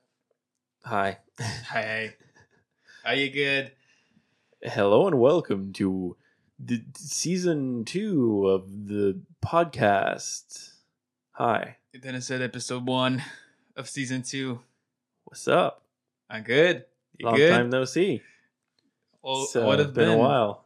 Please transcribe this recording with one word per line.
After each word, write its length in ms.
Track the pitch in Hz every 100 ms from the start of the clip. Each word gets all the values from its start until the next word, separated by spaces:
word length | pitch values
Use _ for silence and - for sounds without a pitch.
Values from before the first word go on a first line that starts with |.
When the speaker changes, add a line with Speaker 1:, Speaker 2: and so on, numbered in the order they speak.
| _ _ _ _ _ _ _ _
Speaker 1:
Hi. 340 | 123 107 98 95 _ - 113 117 -
Speaker 2:
Hi. 460 | 113 110 110 110 - _ _ _ _ _ _ _ -
Are 100 | 113
you 160 | 131 139
good? 420 | 139 143 139 135 _ _ _ _ _ _ _ _ _
Speaker 1:
Hello 440 | - 113 101 110 190
and 120 | 139
welcome 540 | 127 170 - 98 98
to 420 | 95 98 92 90 - _ _ _ _
the 240 | 123 117 139 -
season 880 | 143 - 160 185 180 151 131 123
two 640 | 107 180 214 165 117 104 98
of 380 | 95 95 101 101
the 320 | 104 101 95 - _
podcast. 1300 | - 165 165 127 107 98 - - - - _ - - _ _ _ _ _ _
Hi. 440 | - 120 104 - - _
Speaker 2:
You 80 | 127
didn't 220 | 131 127
said 200 | 123 127
episode 440 | 123 123 - 123 123
one 360 | 127 127 127 - - _ _ _ -
of 120 | 127
season 340 | 143 127 131
two. 380 | 123 135 131 123 _ _ _ _ _ _
Speaker 1:
What's 240 | - - -
up? 340 | 151 170 - _ _ _ _ _
Speaker 2:
I'm 140 | 110
good. 420 | 107 131 175 156 - _ _ -
You 80 | 117
Speaker 1:
Long 100 | 120
Speaker 2:
good? 140 | 156
Speaker 1:
time 200 | 117 120
no 140 | 131
see. 380 | 131 160 190 120 - _ _ _ _ _ _ _ _ _
Speaker 2:
Well, 200 | 131 131
Speaker 1:
It's, 120 | 135 123
uh, 60 |
Speaker 2:
what 160 | 110 143
have 160 | 143
Speaker 1:
been 140 | 123 113
Speaker 2:
been? 80 | 113
Speaker 1:
a 0 |
while. 460 | 127 139 107 -